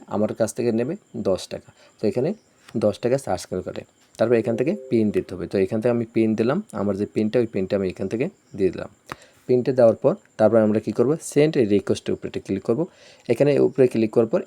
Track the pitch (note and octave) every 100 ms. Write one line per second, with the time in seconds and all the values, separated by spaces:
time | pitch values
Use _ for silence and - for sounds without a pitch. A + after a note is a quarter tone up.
0 | - G#2 G#2+ - A2 - A#2+ A2 B2 G3
1 | _ A#2+ G#2 F#2 - - - - _ _
2 | G#2+ A#2+ D3 A3 _ _ - A#2 G#2+ G2+
3 | A#2+ C3+ - F#2 - F#2 - - - _
4 | _ - A2+ A#2+ A2+ A2+ C3 G3+ - A#2
5 | G#2+ F#2 - F#2 F2 G2+ F#2+ A2 A#2+ A#2
6 | A2+ A2+ A2 A2 A#2 E3+ G#3 G#2+ G2+ F#2+
7 | G#2 A2 G#2+ B2 A2+ G2+ F#2+ G2+ F#2+ -
8 | G2 A2+ E3 - _ G2+ F#2 E2 - _
9 | - - - _ - B2 A#2+ B2+ A#2 G#2+
10 | C3 G3+ _ - G#2+ A2+ G#2+ G#2+ A2+ G#2+
11 | A#2+ D#3+ - C#3+ D3+ D#3 G#2 G2+ - G#2
12 | - - - F#2+ - G2 - A#2+ F3+ _
13 | - - - A#2+ C#3+ C3+ B2+ B2+ B2+ A2+
14 | A2 B2 A2+ F#3